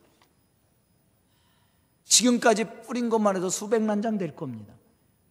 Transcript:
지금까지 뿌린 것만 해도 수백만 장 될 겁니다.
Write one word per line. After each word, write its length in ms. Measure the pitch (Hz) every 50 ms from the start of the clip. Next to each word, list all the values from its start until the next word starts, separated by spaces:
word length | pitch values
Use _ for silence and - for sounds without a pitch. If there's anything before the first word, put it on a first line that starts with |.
| _ _ _ _ _ _ _ _ _ _ _ _ _ _ _ _ _ _ _ _ _ _ _ _ _ _ _ _ _ _ _ _ _ _ _ _ _ _ _ _ _
지금까지 600 | - - - 208 247 247 233 240 240 220 196 185 175 - - -
뿌린 260 | - 196 247 240 233
것만 280 | 220 220 208 208 190
해도 140 | 185 175 185
수백만 520 | 175 - 208 208 233 226 220 214 208 208 214
장 160 | 226 220 196
될 160 | 185 151 135
겁니다. 400 | - 160 131 120 110 104 - - - _ _ _ _ _ _ _ _ _ _